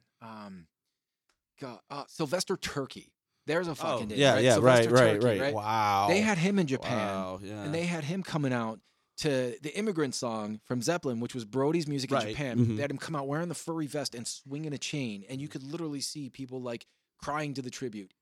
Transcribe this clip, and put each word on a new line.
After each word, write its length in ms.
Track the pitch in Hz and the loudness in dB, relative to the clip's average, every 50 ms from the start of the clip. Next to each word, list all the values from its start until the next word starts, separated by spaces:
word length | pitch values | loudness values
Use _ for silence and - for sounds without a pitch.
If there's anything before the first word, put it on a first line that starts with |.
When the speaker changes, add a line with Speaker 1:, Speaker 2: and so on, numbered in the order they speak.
| _ _ _ _ | _ _ _ _
Speaker 1:
Um, 460 | 120 113 110 107 104 101 95 92 82 - _ _ _ _ _ _ _ _ _ _ _ _ _ _ _ _ _ _ | -18 -16 -16 -14 -14 -14 -16 -16 -18 -20 _ _ _ _ _ _ _ _ _ _ _ _ _ _ _ _ _ _
God, 180 | 139 127 117 98 - _ | -14 -14 -14 -14 -16 _
uh, 140 | 143 143 131 - | -12 -10 -10 -10
Sylvester 480 | - - 160 139 131 180 165 - 196 | -6 -6 -4 -2 -2 -2 -2 -2 -4
Turkey. 560 | - - - - 143 135 - - 98 - - _ _ _ _ _ _ _ | -4 -4 -6 -6 -6 -6 -6 -8 -14 -18 -20 _ _ _ _ _ _ _
There's 220 | - 151 170 185 170 | -2 -2 -2 -2 -2
a 40 | 151 | -4
Speaker 2:
Oh, 20 | |
Speaker 1:
fucking 340 | - - - 127 117 113 104 | -4 -2 -2 -2 -2 -2 -2
name, 100 | 107 117 | 2 4
Speaker 2:
yeah, 160 | 143 135 120 | 6 6 6
Speaker 1:
right? 100 | 107 117 | 6 6
Speaker 2:
yeah, 100 | 127 117 | 6 6
Speaker 1:
Sylvester 360 | 101 110 127 127 120 117 113 117 | 8 8 8 10 8 8 8 8
Speaker 2:
right, 60 | 127 | 8
right, 120 | 123 113 107 104 | 8 8 6 4
Speaker 1:
Turkey, 40 | 113 | 4
Speaker 2:
right. 140 | 123 110 95 | 4 4 2
Speaker 1:
right? 140 | - - 107 | 2 0 0
Speaker 2:
Wow. 520 | 107 101 107 113 113 107 104 101 98 101 - | -2 -2 0 0 2 2 4 4 4 4 4
Speaker 1:
They 120 | 175 196 214 | 4 4 4
had 160 | 220 208 170 | 2 2 2
him 200 | 156 196 202 196 | 2 4 4 4
in 80 | 180 | 2
Japan, 400 | 139 131 123 - - 127 110 107 101 98 | 2 0 -2 -2 -2 -2 0 0 -2 -2
Speaker 2:
Wow, 260 | 95 95 92 92 92 | -4 -4 -6 -8 -8
yeah. 220 | 101 95 107 107 104 | -8 -10 -8 -6 -6
Speaker 1:
and 100 | 151 147 | -4 -4
they 120 | 165 170 | -2 -2
had 160 | 175 175 165 147 | -2 -2 -4 -4
him 220 | 139 175 196 180 | -4 -4 -4 -4
coming 280 | - - 151 143 135 127 | -2 -2 0 0 2 0
out 280 | 120 117 110 110 - - _ _ _ _ _ _ - | 0 -2 -4 -6 -10 -14 _ _ _ _ _ _ -4
to 380 | - 156 139 131 127 123 120 - - | -2 0 0 2 0 -2 -4 -6 -8
the 140 | 151 - | -8 -6
Immigrant 380 | 185 214 220 190 160 151 131 120 | -2 -2 -2 0 0 0 0 0
Song 460 | - - 120 110 110 107 104 107 110 - | -2 -4 -2 -2 -2 -4 -4 -6 -8 -6
from 160 | - 127 123 | -4 -4 -2
Zeppelin, 400 | 113 139 170 175 - 143 120 113 | 0 0 0 0 0 -2 -2 -2
which 140 | 120 120 - | -4 -4 -4
was 100 | 131 113 | -8 -8
Brody's 420 | 101 107 131 135 143 160 175 160 | -4 0 2 2 2 2 2 0
music 240 | 143 147 139 127 120 | 0 -2 -4 -2 0
in 60 | 139 | 0
Speaker 2:
Right. 120 | 135 113 107 | 0 0 0
Speaker 1:
Japan. 300 | 113 135 147 131 117 120 | -2 -4 -4 0 2 4
Speaker 2:
Mm-hmm. 180 | 123 113 110 | 4 4 4
Speaker 1:
They 60 | 107 143 | 0 -2
had 80 | 139 | -4
him 80 | 139 131 | -4 -6
come 160 | - - 156 | -6 -6 -6
out 120 | 143 139 139 | -4 -4 -2
wearing 200 | 143 156 170 180 | -2 -2 -2 -4
the 60 | 170 | -6
furry 320 | - - - 165 165 156 | -6 -6 -6 -4 -4 -4
vest 280 | 135 110 147 135 - - | -4 -4 -4 -4 -6 -6
and 120 | 120 113 | -8 -8
swinging 460 | - - - - 135 135 147 156 156 143 | -8 -10 -10 -10 -10 -8 -8 -6 -6 -6
a 60 | 123 | -6
chain, 460 | - - - 147 135 117 104 98 98 - | -6 -6 -4 -4 -4 -4 -6 -8 -10 -10
and 120 | 131 131 | -8 -8
you 80 | 143 151 | -8 -8
could 140 | - 147 131 | -8 -10 -10
literally 360 | 139 147 165 170 156 147 139 | -10 -8 -6 -6 -6 -6 -6
see 300 | 127 - - 151 143 123 | -6 -6 -6 -8 -10 -10
people, 320 | - - 135 123 127 131 123 | -10 -12 -12 -10 -8 -8 -6
like, 240 | 123 120 - - - _ _ _ _ _ _ | -6 -6 -8 -10 -14 _ _ _ _ _ _
crying 340 | - - 143 151 151 147 135 | -6 -4 -2 -2 -2 -4 -4
to 80 | 131 131 | -6 -8
the 80 | 127 | -8
tribute 440 | - - 135 123 104 104 98 95 _ _ | -8 -8 -8 -8 -8 -8 -12 -14 _ _